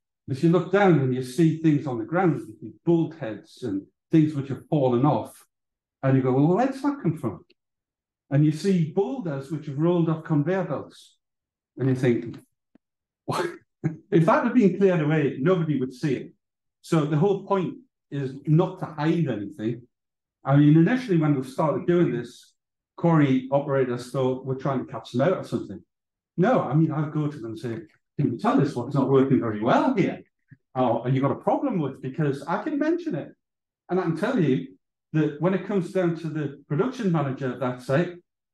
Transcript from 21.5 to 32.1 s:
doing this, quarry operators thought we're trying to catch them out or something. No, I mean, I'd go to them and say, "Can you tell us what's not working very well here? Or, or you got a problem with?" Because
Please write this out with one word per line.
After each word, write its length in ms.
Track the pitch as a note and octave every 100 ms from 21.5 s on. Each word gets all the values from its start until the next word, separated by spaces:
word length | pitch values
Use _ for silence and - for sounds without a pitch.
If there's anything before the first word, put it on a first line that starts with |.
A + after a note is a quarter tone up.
| - D#3 B2+ -
doing 260 | F3 D3
this, 400 | A#2+ A#2+ - - _ _ _ _ -
quarry 520 | E3+ D#3+ C#3 C3 -
operators 600 | C#3 D3 C#3 B2 B2 -
thought 340 | C3+ B2+ C3
we're 100 | C3
trying 300 | C3 D3 B2+
to 80 | A2
catch 200 | A2+ -
them 100 | A#2+
out 160 | D#3 F3+
or 60 |
something. 380 | - - - G2 - _ _ _ _ -
No, 260 | G3 A3
I 120 | C#3
mean, 180 | D3 D#3
I'd 200 | C#3 D3
go 160 | D3+ D3
to 100 | D3
them 140 | A2+
and 60 | G#2+
say, 200 | B2 A2 - _ _ -
"Can 140 | -
you 60 | F3
tell 220 | G#3 A3+
us 140 | C#3+
what's 200 | B2 A#2+
not 140 | C#3 C3
working 320 | C3+ C3 A#2+
very 220 | A#2 G#2
well 320 | A2+ B3+ C#4+
here? 280 | A3 C#3+ - - _ _ - _
Or, 280 | B2+ B2+ -
or 60 | B2+
you 120 | C3
got 100 | C3+
a 60 | B2
problem 420 | - C#4+ C#4+ G3
with?" 240 | C3+ -
Because 400 | C3